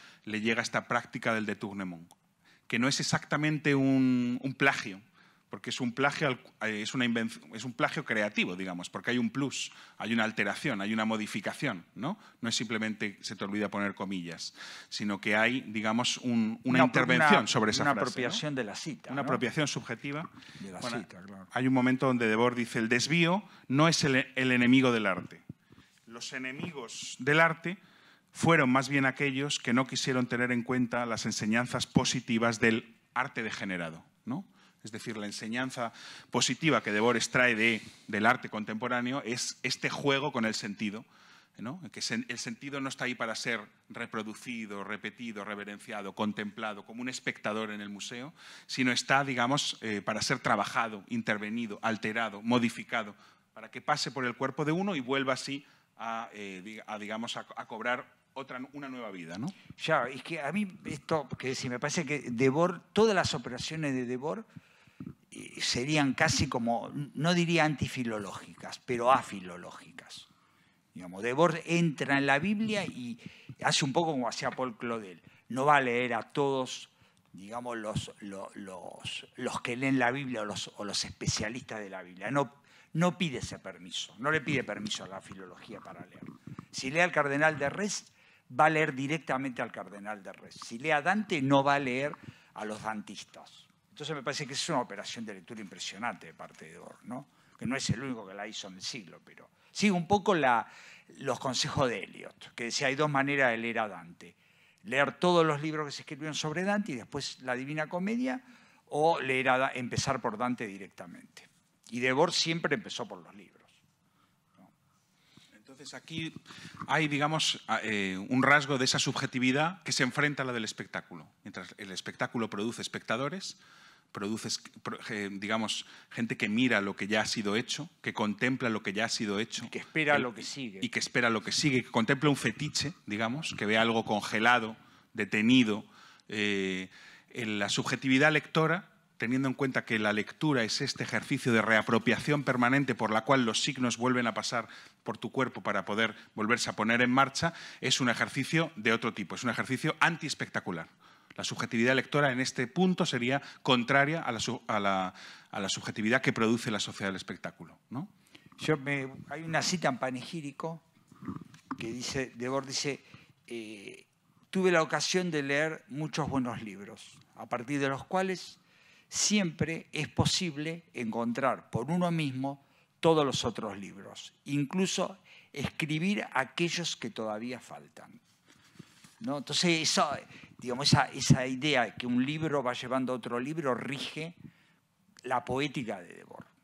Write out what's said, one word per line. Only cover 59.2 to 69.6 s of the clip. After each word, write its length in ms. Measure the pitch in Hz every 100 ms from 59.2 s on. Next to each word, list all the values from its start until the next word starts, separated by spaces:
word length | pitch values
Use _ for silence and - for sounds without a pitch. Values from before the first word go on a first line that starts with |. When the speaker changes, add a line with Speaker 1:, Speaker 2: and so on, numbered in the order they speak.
| 82 90
Speaker 1:
¿no? 120 | 151 - - -
Speaker 2:
Ya, 220 | - 151 123
es 160 | 135
que 180 | - 165
a 120 | 143
mí 260 | 190 202 -
esto, 440 | - 151 - 160 - -
que 200 | 127 131
si 120 | 131
me 120 | 123
parece 260 | 147 175 139
que 240 | 147 123
Debord, 520 | 117 131 139 175 175 -
todas 240 | - 220 190
las 180 | 151
operaciones 580 | 151 127 123 - 160 147
de 140 | 131 120
Debord, 380 | 123 147 196 - - - _ _ _ - - _
eh, 300 | - - -
serían 540 | - 123 135 156 139
casi 340 | 117 160 - 151
como, 420 | 127 117 117 110 143 147
no 200 | - 160
diría 300 | 175 165 165
antifilológicas, 1120 | 151 143 - 131 117 107 95 - - - - - -
pero 240 | 120 120
afilológicas. 1200 | 131 - 101 90 87